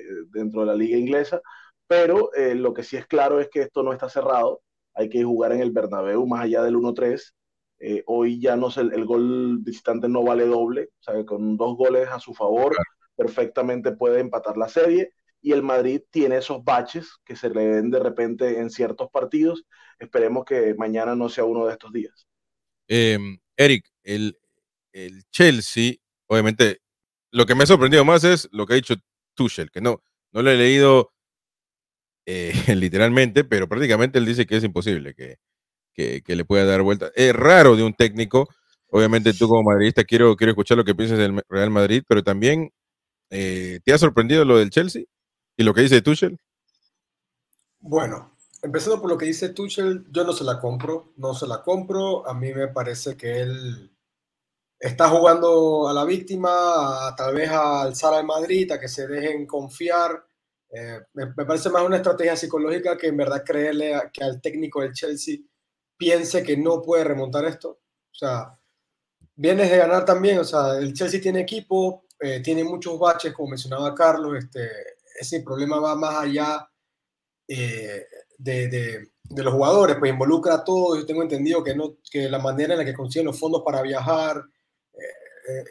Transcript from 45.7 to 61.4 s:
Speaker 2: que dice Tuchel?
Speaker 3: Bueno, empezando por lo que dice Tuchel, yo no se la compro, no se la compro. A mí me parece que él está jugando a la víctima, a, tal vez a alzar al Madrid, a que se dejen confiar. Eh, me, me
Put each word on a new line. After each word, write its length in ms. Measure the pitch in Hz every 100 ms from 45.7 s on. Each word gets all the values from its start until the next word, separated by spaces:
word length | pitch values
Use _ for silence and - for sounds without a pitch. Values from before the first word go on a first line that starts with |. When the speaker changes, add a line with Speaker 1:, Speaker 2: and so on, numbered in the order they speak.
Speaker 2:
que 80 | 104
dice 200 | 135 127
Tuchel? 360 | 147 151 180 175 _ _ _ _ _ _ _ _ _ _ _ _ _ _
Speaker 3:
Bueno, 560 | 151 156 139 104 - _ _ _
empezando 380 | 151 151 196 214
por 80 | 180
lo 80 | 165
que 80 | 156
dice 240 | 160 185
Tuchel, 560 | 196 196 - 190 185 -
yo 120 | 156
no 100 | 175
se 100 | 165
la 160 | 135 120
compro, 540 | 123 127 151 165 - -
no 160 | 131
se 140 | 127 135
la 140 | 110
compro. 680 | 175 190 185 190 196 185 -
A 60 |
mí 200 | 123 131
me 140 | 135 135
parece 480 | 131 120 120 139 -
que 260 | 120 123
él 500 | 127 131 127 104 98 _ _ _ _ _ _ _ _ -
está 300 | 131 123 165
jugando 800 | 165 170 170 170 165 160 151 143
a 60 |
la 100 | 143
víctima, 1040 | 156 185 180 185 180 175 175 165 139 131 131
a, 80 | 127
tal 200 | 131 143
vez 140 | 156
a 320 | 156 147 143
alzar 320 | 135 123 156
al 120 | 156 156
Madrid, 460 | 156 170 190 180
a 80 | 139
que 80 | 127
se 200 | 139 135
dejen 380 | 143 151 151 139
confiar. 800 | 147 135 - 170 170 170 160 _ _ _ _ _
Eh, 300 | 113 117 113 -
me, 140 | 139 127
me 180 | 143